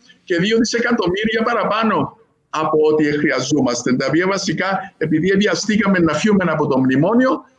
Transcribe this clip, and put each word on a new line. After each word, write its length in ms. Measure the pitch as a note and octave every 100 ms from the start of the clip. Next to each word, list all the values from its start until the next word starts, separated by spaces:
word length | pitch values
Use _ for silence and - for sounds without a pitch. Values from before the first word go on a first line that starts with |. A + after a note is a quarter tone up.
| _ _
και 120 | - E3+
δύο 200 | G3+ A3+
δισεκατομμύρια 840 | A3+ A#3 A#3+ A#3+ F3+ F#3+ A3+ A3
παραπάνω 720 | A3 A#3 F3+ G#3+ A3 F3 - - _ _ _
από 280 | D3 D#3 D#3 D3+
ό,τι 120 | D#3
χρειαζόμαστε, 920 | D3 D3 D3 C3 C3 D3+ B2+ A#2 C3+ B2+
τα 100 | C3+
οποία 200 | D#3 F#3
βασικά, 680 | G3 F#3 F3 F#3 F#3+ - -
επειδή 300 | D#3 D#3 F3+
βιαστήκαμε 680 | G3 G3+ E3 - G#3+ G3 F#3
να 140 | D#3+
φύγουμε 300 | D3 G#3+ G3 E3+
από 200 | D#3 C#3+
το 120 | C3
μνημόνιο, 680 | C3 C3 E3+ A#3 C4 - -